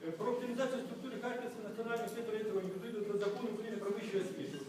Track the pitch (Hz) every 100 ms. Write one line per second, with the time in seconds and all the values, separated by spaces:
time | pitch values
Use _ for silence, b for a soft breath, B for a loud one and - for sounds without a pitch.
0 | 160 160 226 247 247 240 262 254 - -
1 | 254 220 247 247 240 - 208 - 226 226
2 | 202 233 214 214 208 190 180 190 233 214
3 | 202 202 202 - 233 208 220 196 202 -
4 | - 196 - - - -